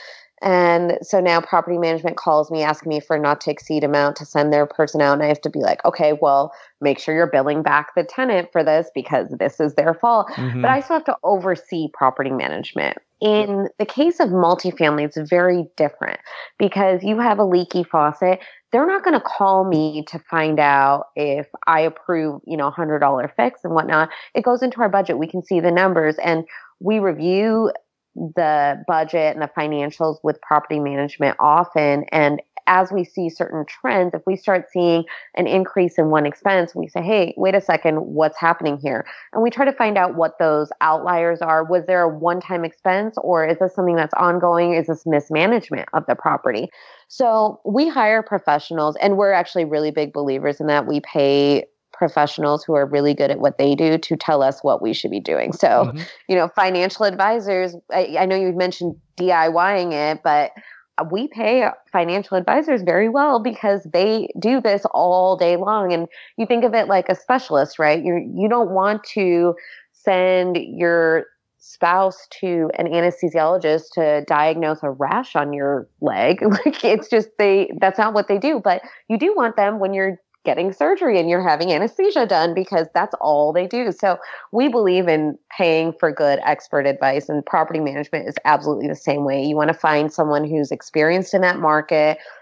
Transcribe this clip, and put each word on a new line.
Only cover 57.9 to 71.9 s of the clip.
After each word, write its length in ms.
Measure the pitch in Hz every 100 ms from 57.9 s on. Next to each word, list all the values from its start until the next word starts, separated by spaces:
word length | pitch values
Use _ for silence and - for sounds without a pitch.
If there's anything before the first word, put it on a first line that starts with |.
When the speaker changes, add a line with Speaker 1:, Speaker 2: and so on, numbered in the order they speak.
Speaker 1:
I, 240 | 180 160 151
I 80 | 185
know 80 |
you 180 | 190 185
mentioned 440 | 175 180 - 175 151 _ -
D 140 | 180
I 180 | 170 160
Y 300 | 165 180 202
ing 140 | 175
it, 280 | 151 151 156
but 260 | 165 147 139 - - - _ - 165
we 160 | 185 285
pay 400 | 226 214 254 226 - _
financial 440 | 185 170 185 196 185
advisors 460 | 175 254 311 254
very 260 | 180 170 220
well 300 | 254 294 247
because 440 | 220 214 214 202 160
they 360 | 175 202 220 - -
do 200 | 208 269
this 240 | 220 202 -
all 440 | - 180 180 185 180
day 200 | 175 175
long. 360 | 196 214 190
And 160 | 170 170 - - -
you 100 | 220
think 180 | 240
of 100 | 240
it 140 | 226 202
like 200 | 196 180
a 60 | 185
specialist, 640 | - 254 - 151 151 -
right? 220 | 156 156
You, 240 | 165 175 -
you 140 | - 208
don't 220 | 240 202
want 320 | 190 196 214 -
to 400 | - 190 175 175 170 - - _
send 640 | _ - 185 185 185 180 170
your 680 | - 160 170 170 165 160 - _ _ _
spouse 680 | - - 170